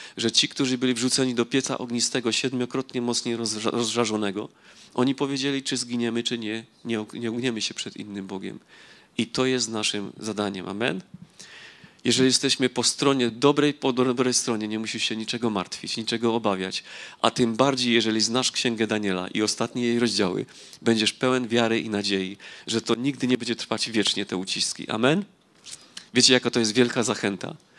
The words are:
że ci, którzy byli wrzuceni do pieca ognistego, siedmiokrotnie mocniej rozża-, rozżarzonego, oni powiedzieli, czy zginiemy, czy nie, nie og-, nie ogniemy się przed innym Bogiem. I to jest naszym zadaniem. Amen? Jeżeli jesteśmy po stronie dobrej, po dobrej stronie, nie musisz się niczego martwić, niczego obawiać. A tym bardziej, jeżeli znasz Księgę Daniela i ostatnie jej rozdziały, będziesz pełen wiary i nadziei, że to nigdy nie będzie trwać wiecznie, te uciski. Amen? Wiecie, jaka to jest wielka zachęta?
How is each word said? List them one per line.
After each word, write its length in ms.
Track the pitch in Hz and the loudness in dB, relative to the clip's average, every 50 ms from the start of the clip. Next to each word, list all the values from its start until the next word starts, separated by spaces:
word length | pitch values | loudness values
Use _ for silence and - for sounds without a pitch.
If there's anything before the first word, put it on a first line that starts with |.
| - - - | -16 -14 -6
że 160 | - 110 113 | -2 0 2
ci, 160 | - - - - | 2 2 2 2
którzy 300 | - - 139 127 127 123 | 2 0 0 2 2 2
byli 160 | 131 127 123 | 2 0 0
wrzuceni 400 | 113 120 127 - - 131 127 120 | 2 0 2 2 2 2 2 2
do 120 | 113 117 | 0 0
pieca 320 | 117 - 135 127 - 135 - | 2 2 0 0 0 -4 -4
ognistego, 540 | 123 120 120 120 110 - - 131 117 117 | -4 -4 -2 -2 0 0 0 0 0 0
siedmiokrotnie 720 | 110 - - 127 131 123 123 120 - 131 131 - - 127 | 0 0 0 0 0 -2 -2 -2 -2 -4 -4 -4 -4 -2
mocniej 340 | 120 120 117 - - 123 117 | -2 0 -2 -2 -2 -2 -2
rozża-, 340 | 113 117 110 107 107 107 113 | -2 -2 -4 -4 -2 -2 0
rozżarzonego, 760 | - 117 120 110 110 120 120 107 107 107 107 101 92 104 107 - _ _ - - - - - - - | 0 0 0 0 2 2 2 2 2 0 0 -2 -2 -4 -6 -8 _ _ -20 -20 -20 -20 -20 -6 0
oni 200 | - 127 135 131 | 2 2 2 2
powiedzieli, 480 | - 147 135 143 135 135 143 139 135 | 0 0 -2 -2 -2 -2 -2 -2 -2
czy 140 | 135 - 139 | -2 -2 -4
zginiemy, 460 | 123 123 120 120 120 120 117 113 117 | -4 -4 -2 -2 0 0 0 0 0
czy 160 | 117 - 123 117 | -2 -2 -4 -4
nie, 260 | 110 104 110 113 113 - _ _ - | -4 -6 -6 -6 -8 -12 _ _ -6
nie 160 | 117 113 107 | -2 -2 -2
og-, 180 | 107 104 - - | -2 -4 -8 -6
nie 100 | 120 113 | -4 -4
ogniemy 340 | 110 120 123 127 113 107 | -2 -2 0 -2 0 -2
się 120 | 101 - - | -4 -4 -6
przed 220 | - - 101 - | -6 -10 -10 -10
innym 300 | - 104 104 101 101 95 | -12 -10 -8 -8 -8 -8
Bogiem. 320 | 95 101 95 95 98 107 - - _ - - - - - - - _ _ - | -6 -8 -8 -8 -8 -12 -12 -16 _ -20 -20 -20 -20 -20 -20 -20 _ _ -4
I 80 | 113 | -4
to 200 | 104 - 135 131 | -2 0 0 0
jest 220 | 131 127 127 117 113 | 2 0 0 -2 -2
naszym 440 | 113 107 107 - - 104 101 - - - | -2 -2 -2 -2 -2 -4 -6 -8 -10 -10
zadaniem. 480 | - 110 104 101 104 98 101 95 90 92 | -8 -6 -2 -2 -2 -2 -2 -4 -6 -6
Amen? 320 | 98 104 117 135 175 190 - _ - - - - _ - - - - - - - - - - - _ _ - | -4 -2 -2 -2 -2 -4 -8 _ -18 -20 -20 -20 _ -20 -20 -20 -20 -20 -20 -20 -20 -20 -20 -20 _ _ 0
Jeżeli 220 | 120 117 123 131 | 2 4 6 6
jesteśmy 420 | 131 123 - - 135 - - 131 123 | 6 6 4 2 2 0 2 0 0
po 140 | - 127 | 2 2
stronie 480 | 117 - - - 139 139 139 139 120 117 | 0 0 2 2 4 4 4 4 2 0
dobrej, 440 | 113 120 120 143 147 147 143 147 143 | 2 4 4 6 6 6 4 2 2
po 180 | - - 135 | 0 0 0
dobrej 420 | 123 127 127 131 123 123 127 127 123 | 2 4 2 4 4 2 2 2 2
stronie, 340 | - - 131 117 107 107 107 | 0 0 0 0 -2 -2 -2
nie 100 | 110 110 | -4 -4
musisz 240 | 110 107 - 113 | -4 -4 -4 -4
się 140 | - - 110 | -2 -2 -2
niczego 340 | 110 110 - - 117 120 117 | -4 -4 -4 -2 0 0 0
martwić, 460 | 107 98 90 - - - - - - | 0 0 -2 -4 -8 -10 -8 -6 -6
niczego 380 | 117 110 - 117 107 117 117 113 | -6 -4 -2 -2 0 2 2 2
obawiać. 500 | 117 110 107 98 92 92 95 - - - - - - - - - - | 2 2 0 0 0 -2 -4 -6 -8 -10 -12 -16 -16 -16 -16 -6 -2
A 80 | - 113 | 0 0
tym 260 | - - 127 113 113 | 2 2 0 0 2
bardziej, 380 | 110 131 139 135 127 123 120 113 | 2 2 2 2 0 0 2 2
jeżeli 260 | 117 107 113 110 110 | 2 2 2 0 0
znasz 320 | 104 113 117 127 123 - | 0 0 0 0 -2 -2
Księgę 340 | - - - 127 113 107 113 | -2 -2 -2 -2 0 0 0
Daniela 420 | 107 110 107 104 98 92 90 90 95 | 0 0 -2 -2 -2 -2 -2 -4 -4
i 140 | - 107 | -2 -2
ostatnie 400 | 107 107 - - 117 113 - 123 | 0 0 0 -2 -4 -4 -2 -2
jej 160 | 120 120 117 117 | 0 0 2 2
rozdziały, 480 | 123 117 101 101 104 90 92 101 - - - - - - - - | 2 2 2 2 0 0 0 -2 -6 -8 -10 -20 -20 -20 -12 -2
będziesz 300 | - 117 117 110 107 107 | 2 2 2 4 2 0
pełen 360 | - - - 127 127 127 127 107 | 0 0 0 2 2 2 0 2
wiary 320 | 117 120 117 113 113 113 | 2 2 4 4 2 0
i 100 | - 113 | 0 -2
nadziei, 460 | 104 101 101 101 101 95 95 92 101 - - - - - - | -2 -2 0 0 0 0 -2 -4 -8 -12 -16 -18 -18 -14 -6
że 140 | - 110 113 | -2 -2 0
to 140 | - - 117 | 0 0 0
nigdy 320 | 113 123 143 135 120 135 | 0 0 -2 -2 0 0
nie 120 | 123 127 117 | 2 2 2
będzie 180 | 120 120 113 | 0 -2 -4
trwać 340 | - - - 113 107 - - | -4 -4 -4 -4 -4 -4 0
wiecznie, 360 | 110 113 101 - - 101 101 | 0 2 2 2 0 -2 -4
te 100 | - - | -4 -4
uciski. 540 | 92 95 - - 101 - - - - - - | -4 -4 -4 -2 -2 -2 -2 -4 -6 -6 -6
Amen? 340 | - 110 117 131 156 202 202 - _ _ _ _ _ _ - - - - - - - - - - - | -2 2 4 4 4 2 0 -4 _ _ _ _ _ _ -20 -18 -18 -18 -18 -18 -20 -20 -10 -2 2
Wiecie, 180 | 120 123 - | 4 6 8
jaka 180 | 127 123 - 120 | 8 6 4 4
to 100 | - 123 | 2 2
jest 140 | 113 107 104 | 2 2 4
wielka 280 | 127 123 120 - 127 | 4 4 4 2 0
zachęta? 540 | 110 104 107 - - 104 101 87 - - - - _ _ _ | 0 0 0 0 0 -2 -2 -4 -6 -10 -10 -12 _ _ _